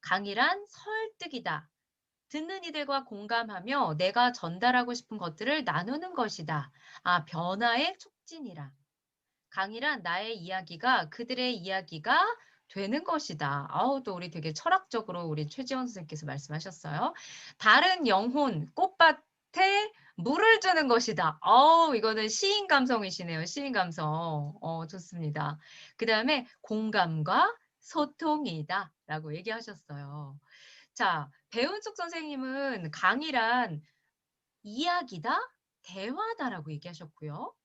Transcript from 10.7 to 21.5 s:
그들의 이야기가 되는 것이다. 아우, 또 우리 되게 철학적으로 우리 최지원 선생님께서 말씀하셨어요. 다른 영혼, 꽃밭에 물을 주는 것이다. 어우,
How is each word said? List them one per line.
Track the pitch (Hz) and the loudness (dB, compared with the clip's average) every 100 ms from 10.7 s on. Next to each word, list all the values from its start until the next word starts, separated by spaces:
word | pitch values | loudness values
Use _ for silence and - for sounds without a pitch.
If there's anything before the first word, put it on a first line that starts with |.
| 175 233 247 160 | -4 2 2 0
그들의 | - 240 247 254 226 | -8 -8 -2 -2 -4
이야기가 | 180 190 190 160 160 294 392 466 _ _ _ | -4 -4 -4 -8 2 4 4 0 _ _ _
되는 | 196 196 269 | -6 -4 -4
것이다. | 349 320 - 156 147 143 143 | -2 -4 -4 -4 -2 -2 -4
아우, | 160 233 277 | 0 0 0
또 | 247 | -4
우리 | 185 175 | -8 -8
되게 | 165 156 | -8 -8
철학적으로 | 151 - 370 - 233 220 175 | -4 2 2 2 -6 -6 -8
우리 | 170 151 151 | -6 -4 -6
최지원 | - 254 262 254 | -8 -6 -4 -6
선생님께서 | 202 156 156 151 | -8 -12 -12 -8
말씀하셨어요. | 135 139 151 190 170 160 151 254 330 - - - - | -10 -8 -10 -10 -12 -8 -2 -4 -4 -18 -18 -20 0
다른 | 214 233 349 370 277 | 8 8 8 4 4
영혼, | 196 226 262 277 175 156 - | 4 4 2 2 0 -4 0
꽃밭에 | 370 - 330 311 _ _ _ - 381 403 427 _ _ - | 0 8 6 6 _ _ _ 2 4 4 0 _ _ -8
물을 | 180 311 440 440 | -2 4 8 6
주는 | 381 339 285 | 6 4 6
것이다. | 233 233 208 165 151 | 4 4 0 0 0
어우, | 180 | 8